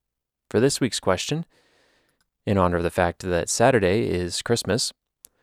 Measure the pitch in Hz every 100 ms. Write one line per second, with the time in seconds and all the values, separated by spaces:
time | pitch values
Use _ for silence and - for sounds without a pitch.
0 | _ _ _ _ _ 107 139 - 123 -
1 | 98 90 - 156 - _ _ _ _ _
2 | _ _ _ _ - 98 87 85 85 -
3 | 87 - 92 85 - - 120 123 90 107
4 | 110 90 87 - - 120 - 101 - -
5 | _ _ - _